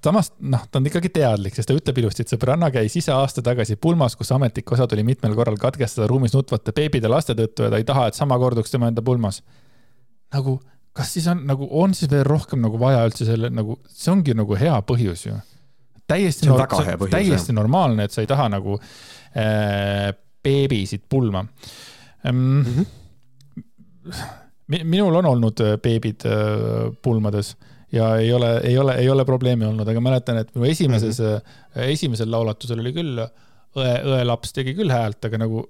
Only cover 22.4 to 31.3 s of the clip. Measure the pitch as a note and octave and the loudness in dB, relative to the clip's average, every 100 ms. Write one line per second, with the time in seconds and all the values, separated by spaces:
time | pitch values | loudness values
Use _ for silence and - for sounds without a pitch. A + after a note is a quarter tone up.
22.4 | B2+ C3+ B2+ B2 G3 - - - - - | 2 2 2 0 -2 -6 -20 -20 -20 -20
23.4 | - - - - - - E3 - - - | -20 -20 -20 -20 -20 -20 -16 -12 -12 -16
24.4 | - - - D#3 D#3+ F3+ G3+ E3 F3 B2+ | -20 -20 -6 -4 0 2 4 4 4 4
25.4 | A2+ G#2 A2 G#2+ A#2+ A2+ A2+ G#2 A2+ G#2+ | 2 2 0 2 0 0 -2 -4 -2 0
26.4 | G#2+ G#2+ A2 A2+ A2+ A2+ - A2+ G#2+ G2+ | 0 0 -2 -2 -4 -4 -2 0 0 -2
27.4 | G2+ - - - - A#2+ A2 A2+ A2+ B2 | -4 -10 -20 -20 -6 0 2 2 2 2
28.4 | A#2 A#2 - B2+ C3+ B2+ B2+ C3+ C3 B2+ | 2 0 2 2 2 2 2 2 2 0
29.4 | B2 B2 G#2+ A2 G#2+ A2+ B2 C3 B2 A2+ | 2 0 0 -2 -2 0 2 0 0 -4
30.4 | A2 - B2 D#3 D#3 A#2 A2 A2+ A2 | -4 -2 0 2 2 2 0 0 -2